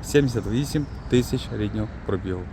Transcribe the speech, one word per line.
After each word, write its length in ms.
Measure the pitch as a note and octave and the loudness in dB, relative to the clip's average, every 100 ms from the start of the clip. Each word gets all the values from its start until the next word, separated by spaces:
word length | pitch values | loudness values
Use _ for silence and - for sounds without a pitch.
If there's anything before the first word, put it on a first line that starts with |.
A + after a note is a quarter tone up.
Сімдесят 420 | - A2 G#2+ A#2 G2 | 4 4 4 0 0
вісім 400 | A2+ C#3+ D#3 C#3+ - - | 0 0 -2 -2 -8 2
тисяч 400 | B2+ A#2+ C3 - | 4 4 -2 -4
ріднього 360 | A2+ G#2+ G#2+ G#2+ - - | -4 -2 -2 -4 -4 -2
пробігу. 360 | G2 F#2+ F2+ F2 | -2 -2 -4 -6